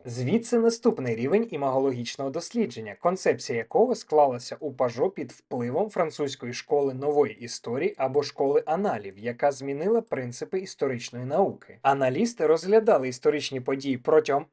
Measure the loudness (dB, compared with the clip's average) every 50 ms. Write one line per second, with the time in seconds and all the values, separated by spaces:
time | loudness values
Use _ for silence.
0 | -14 -12 -8 -4 -2 0 0 0 0 2 0 2 4 2 2 2 2 0 2 2
1 | -2 -4 -2 -2 -2 0 2 0 0 0 -4 -4 -2 0 0 2 2 0 0 -2
2 | -6 -10 -8 -6 -6 -6 -4 -6 -8 -6 -2 -2 -2 -2 -4 -10 -10 -12 -10 -2
3 | -2 -2 0 0 0 0 0 0 -2 -6 -4 -6 -4 0 2 4 4 4 2 -4
4 | -4 0 4 6 6 4 4 -2 -8 -10 -12 -8 -8 -8 -4 -2 -2 -2 0 0
5 | -2 -2 -2 -4 -12 -12 -12 -20 _ -8 -6 -4 -4 -2 -2 -2 -2 -2 -2 -2
6 | -4 -2 -2 -4 -4 -4 -4 -8 -10 -10 -10 -10 -4 0 0 2 2 0 -2 -2
7 | -2 0 2 2 2 2 0 -10 -12 -12 -12 -10 -8 -6 -4 -2 -2 -2 -2 -2
8 | -4 0 0 0 -2 -2 -2 -2 0 2 2 2 2 0 -2 0 0 -2 -2 -4
9 | -6 -10 -14 -8 -8 -8 -4 0 0 0 0 0 -6 -6 -6 -4 0 0 0 0
10 | 0 -2 -6 -6 -6 -6 -8 -10 -10 -6 -6 -6 -6 -6 -6 -4 -2 -2 -2 -4
11 | -8 -10 -10 -10 -8 -2 2 2 2 2 0 -6 -16 -20 -12 0 2 2 2 4
12 | 2 2 2 2 0 0 0 0 4 4 4 4 4 4 4 4 6 6 4 4
13 | 4 0 -4 0 0 0 0 0 -2 -4 -8 -6 -4 -4 -4 -2 -2 -2 -4 -2
14 | 2 4 6 6 6 4 0 -2 -2 0